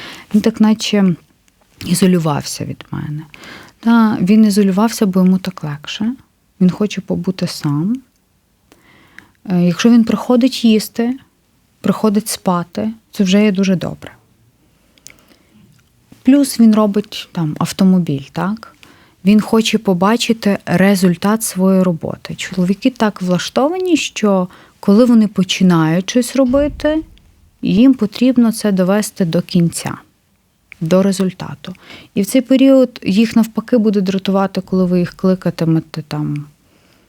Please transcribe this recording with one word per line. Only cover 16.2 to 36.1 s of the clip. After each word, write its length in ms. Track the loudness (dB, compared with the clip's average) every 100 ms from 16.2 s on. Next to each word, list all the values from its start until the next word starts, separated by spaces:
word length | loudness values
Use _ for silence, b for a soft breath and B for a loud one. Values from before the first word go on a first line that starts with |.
Плюс 380 | 2 2 2 2
він 140 | 4
робить 540 | 4 2 -2 -6 -10 -10
там 240 | -6 -4 -4
автомобіль, 640 | -6 0 2 2 0 -4 -8
так? 420 | -8 -6 -6 -12 _ b b b b
Він 160 | 2 2
хоче 380 | 2 -2 0 -2
побачити 800 | -2 -2 0 0 -2 -2 -2 -4 -2
результат 760 | 0 2 2 2 0 -2 -2
своєї 400 | -4 -2 0 2
роботи. 520 | 0 -2 -6 -10 -12
Чоловіки 560 | -12 -8 -2 -2 0 -4
так 320 | -2 -2 -2
влаштовані, 720 | -2 -2 -2 -2 -2 -2 0 -2
що 520 | -2 -4 0 0 -2 b b _
коли 240 | 2 4
вони 240 | 6 4 2
починають 800 | 0 -4 2 2 4 2 0 0
щось 260 | -2 0 0
робити, 640 | 0 2 -2 -2 -2 -2 -4 -14 _ _ _ _
їм 320 | -2 2 4
потрібно 580 | 2 -2 -2 0 2 0
це 200 | 0 -2
довести 520 | 0 0 0 -2 -4
до 180 | -2 -2
кінця, 520 | -2 0 0 -2 -10 -12 -16 _ _ _ _ _ _ -10
до 220 | 0 2
результату. 720 | 2 0 -4 -6 -12 -14 -16 -18 B B B
І 80 | -6
в 40 | -2
цей 140 | 0
період 600 | 2 4 6 6 4 0
їх 320 | -2 0 2 2
навпаки 420 | 0 -2 -2 0
буде 220 | 2 0
дратувати, 600 | -2 -2 -2 -2 -2 -4
коли 240 | -4 -2
ви 140 | 0 0
їх 160 | -2
кликатимете 880 | -2 -2 0 -2 -2 0 0 -2 -10
там 420 | -10